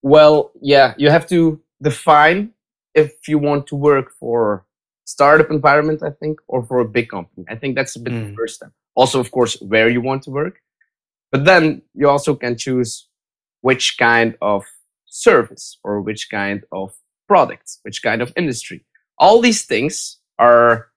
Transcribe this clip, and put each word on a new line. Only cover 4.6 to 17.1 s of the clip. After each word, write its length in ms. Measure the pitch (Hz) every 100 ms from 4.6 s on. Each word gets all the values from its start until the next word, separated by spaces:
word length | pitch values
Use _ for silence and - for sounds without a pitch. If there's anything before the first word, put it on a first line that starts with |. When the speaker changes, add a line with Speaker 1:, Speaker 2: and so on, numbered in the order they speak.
| _ _ _ _ -
Speaker 1:
startup 460 | - 143 160 160
environment, 500 | 156 143 147 151 156
I 80 | 151
think, 280 | 143 151 151 _
or 160 | 131 113
for 140 | 127
a 60 | 113
big 220 | 113 117
company. 360 | 98 85 - 87
I 60 | 117
think 200 | 139 127
that's 200 | 135 -
a 40 |
bit 120 | 120
the 200 | 117 104
Speaker 2:
Mm. 40 | 104
Speaker 1:
first 200 | 113 -
step. 160 | - _ _ -
Also, 240 | 131 135
of 120 | 117
course, 260 | 127 117 -
where 280 | 98 110 113
you 120 | 123
want 220 | 123 135
to 80 | 139
work. 300 | 135 165 _ _ _ _ _ _ _ _
But 140 | 135 151
then 360 | 180 160 - _
you 160 | - 143
also 260 | 143 143 135
can 220 | 120 120
choose 500 | - 127 117 - _ _ _ _ _ _
which 360 | 127 127 - -
kind 380 | 120 117 113 -
of 240 | 104 101 - - _ _ _
service 720 | - 240 165 110 - - -
or 180 | - 104
which 280 | 95 104 -
kind 340 | 104 101 101 _
of 220 | 95 95 - _